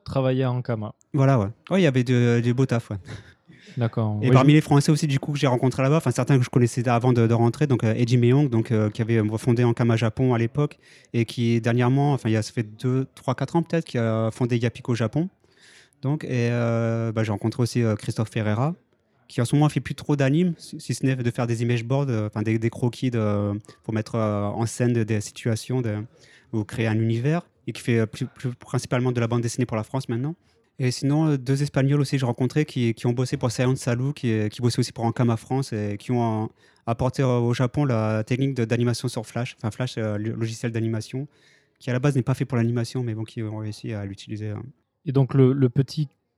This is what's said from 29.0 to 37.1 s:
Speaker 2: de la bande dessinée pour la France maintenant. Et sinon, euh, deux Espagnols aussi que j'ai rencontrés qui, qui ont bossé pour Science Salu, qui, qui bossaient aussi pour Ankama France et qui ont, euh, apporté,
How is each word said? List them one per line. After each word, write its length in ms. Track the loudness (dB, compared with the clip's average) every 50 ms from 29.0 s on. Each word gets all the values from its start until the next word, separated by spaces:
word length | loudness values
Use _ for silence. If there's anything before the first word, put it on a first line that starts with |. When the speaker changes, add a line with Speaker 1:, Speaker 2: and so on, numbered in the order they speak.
| 0 0 0
Speaker 2:
de 80 | 0
la 80 | -2 0
bande 140 | 0 -2 -2
dessinée 240 | -4 -2 -2 -4
pour 100 | -2 -2
la 80 | -6 -6
France 240 | -4 -6 -8 -6 -4
maintenant. 260 | -6 -4 -4 -6 -6 _ _ _ _ _ _ _ _ -4 -2
Et 100 | -2 -2
sinon, 340 | -2 -2 0 2 2 2
euh, 100 | 2 0
deux 260 | 0 0 -2 -2 0 -2
Espagnols 380 | -2 0 0 2 2 2 2
aussi 120 | 0 0 -2
que 80 | -2
j'ai 40 | 0
rencontrés 400 | -2 -2 0 -2 0 0 0 -2
qui, 300 | -2 -2 -2 0 0 -2
qui 120 | 0 -2
ont 60 | -2 0
bossé 240 | 0 -2 -2 -2
pour 140 | -2 -2 -2
Science 300 | 0 0 0 0 0 0
Salu, 340 | -2 -2 -2 -2 -2 -4 -4
qui, 340 | -4 -2 -2 0 0 0 -2
qui 140 | -4 -2 -2
bossaient 180 | 0 0 0
aussi 120 | -2 -4 -4
pour 120 | -4 -2
Ankama 320 | -2 0 2 2 2 2
France 380 | 0 -2 -4 -4 -4 -4 -4 -4
et 240 | -6 -4 -4 -6 -8
qui 120 | -4 -2
ont, 340 | -2 0 0 0 0 -2 -4
euh, 20 | -6 _ _ _ _ _ _ -6
apporté, 360 | -6 -4 0 -2 -2